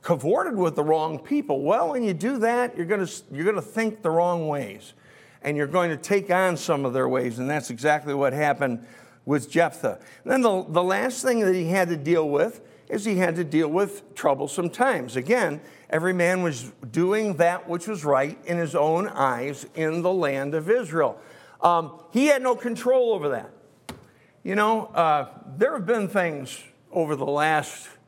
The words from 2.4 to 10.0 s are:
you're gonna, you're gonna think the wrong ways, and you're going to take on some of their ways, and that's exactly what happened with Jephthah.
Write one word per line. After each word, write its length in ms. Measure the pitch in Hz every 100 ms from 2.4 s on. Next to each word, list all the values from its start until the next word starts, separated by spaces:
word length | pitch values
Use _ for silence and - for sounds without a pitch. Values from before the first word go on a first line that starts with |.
| 220 240 247 -
you're 100 | 170
gonna, 220 | 208 185 - -
you're 140 | 139
gonna 180 | 170 208
think 400 | 135 - 220 220
the 80 | 175
wrong 380 | 160 175 175 156
ways, 460 | 147 113 101 - - - - - _
and 140 | - 147
you're 100 | 143
going 240 | 170 175
to 60 | 156
take 340 | - 202 196
on 260 | 180 185 170
some 280 | - 151
of 80 | 135
their 160 | 131 127
ways, 300 | 127 127 117
and 100 | 127
that's 220 | 151 123
exactly 420 | 120 139 151 143
what 200 | 139 139
happened 520 | 135 151 139 139 117 - - - -
with 260 | - 143 120
Jephthah. 500 | 160 165 - 127 98